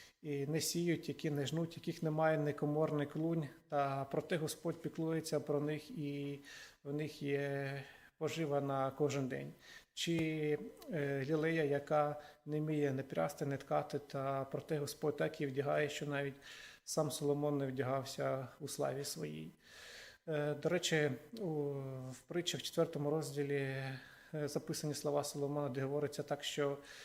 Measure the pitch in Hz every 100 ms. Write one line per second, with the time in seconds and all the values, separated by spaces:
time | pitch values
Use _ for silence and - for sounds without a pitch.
0 | - _ 156 143 139 156 151 170 175 165
1 | - 139 156 143 131 160 165 - - 160
2 | 160 156 160 156 147 143 147 151 156 151
3 | 143 156 165 165 143 - - 147 139 139
4 | 135 156 - 175 156 - 170 165 - -
5 | 160 160 156 147 - 147 147 151 - 170
6 | 143 143 143 143 - - - - 143 151
7 | 156 - 143 139 143 139 139 139 139 -
8 | - - 156 160 156 143 139 135 135 131
9 | 147 139 127 139 143 - - - - -
10 | 175 165 160 156 151 147 - - 302 165
11 | 143 139 135 160 160 165 147 143 143 151
12 | 147 147 - - 147 151 156 151 143 131
13 | 135 170 160 - 143 135 - 151 147 143
14 | - 139 135 135 131 143 - 156 143 -
15 | 151 147 156 - 143 131 139 151 147 -
16 | 147 139 143 139 - - - - - -
17 | 147 - 143 143 147 143 135 127 127 135
18 | 127 - 135 135 127 - 143 - 139 135
19 | 139 - 156 156 160 - - - - -
20 | - - - 151 147 139 160 175 - 160
21 | 147 123 - 226 185 151 143 139 135 131
22 | 127 127 - 175 170 135 - - 160 147
23 | 147 156 139 143 143 143 135 135 135 127
24 | - - - 156 143 - - 151 151 139
25 | 151 143 139 147 139 147 139 131 135 147
26 | 143 - 143 143 - - 143 143 - -